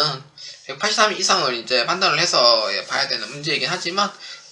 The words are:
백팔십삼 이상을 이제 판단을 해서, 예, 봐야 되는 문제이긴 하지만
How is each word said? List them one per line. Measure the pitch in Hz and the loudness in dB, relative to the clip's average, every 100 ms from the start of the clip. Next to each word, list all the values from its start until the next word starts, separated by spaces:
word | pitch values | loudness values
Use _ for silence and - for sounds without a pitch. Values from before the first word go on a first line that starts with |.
| 151 - - - - - - | 0 -4 -12 -20 -20 -18 -14
백팔십삼 | 139 208 214 214 | -4 -2 2 2
이상을 | 180 190 190 135 120 | 2 2 2 2 -2
이제 | 110 127 131 | 0 0 2
판단을 | 185 185 147 | 2 2 2
해서, | 175 151 120 113 104 | 2 4 6 4 2
예, | 98 - | -2 -2
봐야 | 127 131 | -4 -2
되는 | 120 107 | -4 -6
문제이긴 | 143 151 139 135 | -8 -4 -2 -2
하지만 | 180 175 190 202 - - - - | -4 -2 0 -2 -4 -18 -18 -16